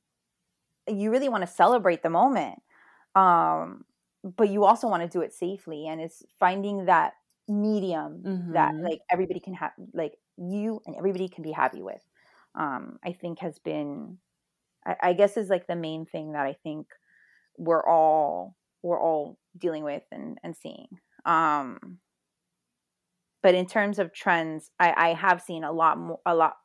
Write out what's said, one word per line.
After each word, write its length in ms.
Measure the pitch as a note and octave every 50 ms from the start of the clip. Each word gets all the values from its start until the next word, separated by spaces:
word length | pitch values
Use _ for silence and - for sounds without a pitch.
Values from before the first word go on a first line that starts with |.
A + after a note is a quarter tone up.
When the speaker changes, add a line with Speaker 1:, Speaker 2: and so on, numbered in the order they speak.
| _ _ _ _ _ _ _ _ _ _ _ _ _ _ _ _ _
Speaker 1:
you 240 | - G#3+ G3 G#3 A3
really 180 | A#3 C4 C#4+ C4+
wanna 180 | A3+ G3 F3+
celebrate 560 | - - - F3 G#3+ B3 A#3+ F#3+ F#3 E3+ D#3+
the 80 | - E3
moment, 520 | E3 F3 A#3 C4+ C4 F#3+ C#3+ G2+ - - _ _ _ _ _ _ _ _ _ _ -
um, 680 | F#3+ F#3+ F3+ F3 E3 E3 D#3+ D#3+ D#3+ E3 F3 - - - _ _ _ _ _ _ _
but 260 | - F#3+ F3+ - A3 G3
you 140 | G3 G#3 G3+
also 240 | G3 A#3 A#3 C4 A3+
wanna 200 | F#3+ E3+ E3+ E3
do 140 | - F3+
it 100 | D#3 -
safely, 540 | - - F3+ F3+ G3 F#3+ - E3+ D#3 D3 D#3 D#3
and 120 | D#3+ D#3+
it's 220 | D#3+ E3 - - - _ _ -
finding 460 | F#3+ F3+ F#3+ G3 G3 G3+ G3+ G3 F3+
that 300 | F#3 F3 D#3+ D#3+ - - _ _ _ _ _ _ -
medium 1040 | G#3 G#3 G#3 G#3+ G#3+ G#3 F#3+ F#3 E3 D#3 D3+ D3+ D#3+ F3 F3+ G3 F#3+ F#3 F3 E3+
that, 180 | E3 E3+ D3+ -
Speaker 2:
Mm-hmm. 120 | D#3 D#3 F3
Speaker 1:
like, 160 | E3+ D#3+ - _ -
everybody 300 | F3+ F3+ F#3+ F3 F3 E3+
can 140 | - F#3+ F3+
have, 180 | - D#3+ - - - - - -
like, 240 | - D#3+ D3 - _ _ _ _
you 440 | F#3 F3 F3+ G3 G#3 G#3 A3+ A3 G#3+ -
and 80 | - D3+
everybody 320 | - F3+ G3 F#3 F#3 F#3+ F3+
can 140 | - -
be 80 | D#3 D#3
happy 320 | D#3 D3+ C3+ C3 - -
with, 200 | F#2 F#2+ - - _ _ _ _ _ _ _ _ _ _ -
um, 440 | - B2+ C#3+ C3 - - - - -
I 100 | - F3
think 260 | F3 - - E3+ E3 -
has 180 | F3+ E3 D#3 _
been, 600 | - E3 D#3 D3+ D3 C#3+ C#3+ - - - F#3 - _ _ _ _ _ _ _ _ _ _ _ _ -
I, 100 | - F3+ -
I 100 | - F3+ F3+
guess 220 | F#3 G3+ G3 -
is, 120 | A#3 G#3 F#3
like, 180 | F#3+ F3 -
the 100 | - F3
main 280 | E3+ E3 D#3+ D#3+ D#3+ D#3+
thing 260 | - - E3 D#3 D#3
that 140 | D3+ D3 C#3
I 60 | C#3 C#3 -
think 260 | - D#3+ D3+ D#3 D3+ _ - _ _ _ _ _ _ _ _ _ _ _ _
we're 280 | - E3+ E3 E3 D#3 -
all, 680 | - E3 D#3+ D#3+ D#3 D#3 D#3 D3 C#3+ - F2+ F#3 G3 F#3 _ _ _ _ _
we're 180 | - F3 F3 -
all 380 | - E3 D#3 D3+ D3 - - _ _ _ - F3
dealing 240 | F3+ F3 D#3 D#3 D3+
with 180 | D3 C#3+ - - -
and, 260 | - - - - - -
and 120 | - E3+ E3
seeing. 320 | - - - - - - - F#3 - _ _ _ _ -
Um, 760 | - E3 D#3+ E3 D#3 D3 D3 C3+ B2 G2 - - - F3+ - _ _ _ _ _ _ _ _ _ _ _ _ _ _ _ _ _ _ _ _ _ _ _ _ _ _ _ _
but 120 | - F#3 F3+
in 120 | F#3 F3+
terms 320 | F#3 - A3 G3+ G#3 G3+ G#3
of 140 | F#3 E3
trends, 580 | - - - G3 F3 E3 D#3+ D#3+ D#3 D#3 - - _ -
I, 320 | F3+ E3+ - - E3 E3+
I 40 | E3
have 260 | D#3+ G3 F#3+ F3+ F3
seen 220 | - - F3 D#3+ D#3
a 80 | D3
lot 260 | E3 D#3+ E3 D#3 C#3+ E3+
mo-, 220 | E3+ E3+ D#3+ - -
a 80 | F3+ E3+
lot 220 | E3 D#3 D3+ - -